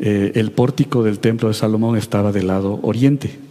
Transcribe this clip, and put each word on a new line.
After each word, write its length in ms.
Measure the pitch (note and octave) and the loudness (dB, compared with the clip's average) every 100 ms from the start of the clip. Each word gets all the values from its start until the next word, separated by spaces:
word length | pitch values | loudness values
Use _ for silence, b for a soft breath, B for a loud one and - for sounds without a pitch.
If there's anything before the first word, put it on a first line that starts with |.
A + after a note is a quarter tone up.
eh, 320 | G#2+ G#2 G2+ A#2+ | -2 0 0 0
el 160 | G#2+ | -2
pórtico 500 | - B2 - C#3+ B2 | 0 0 0 0 2
del 160 | A2 G2+ | 0 0
templo 300 | A2+ A2+ A2+ | 0 0 0
de 60 | |
Salomón 420 | G#2+ G#2+ G#2+ A2+ A2+ | 0 0 0 0 0
estaba 360 | G#2 G#2 G2+ | 0 0 0
del 140 | G2+ F#2 | 0 0
lado 320 | F#2+ G2 G#2+ | 0 -2 -2
oriente, 540 | - G#2+ C3+ C#3+ - - - | -2 2 2 2 -4 -10 -18